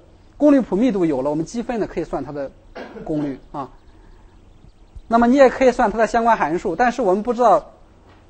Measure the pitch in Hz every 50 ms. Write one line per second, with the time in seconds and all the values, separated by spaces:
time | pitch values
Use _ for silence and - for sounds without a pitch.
0 | - _ - - _ _ _ - 285 302 285 269 214 - 185 190 247 262 202 196
1 | 175 165 143 127 131 147 151 156 151 - - 240 220 - 247 220 180 - - 185
2 | 156 - - 160 131 151 143 147 139 127 - - - - - - - - - 220
3 | - - 156 151 147 143 131 - - - - 147 131 123 - - _ - - -
4 | - - - - - - - - - - - - - - - _ - - - -
5 | - - 226 233 240 233 254 285 269 240 - - 262 254 247 - 247 202 190 226
6 | 220 208 - 233 226 233 220 208 175 147 165 180 - 208 160 180 247 254 240 -
7 | 247 185 180 214 208 247 240 233 247 220 180 151 - - - - - _ _ _
8 | _ - - - _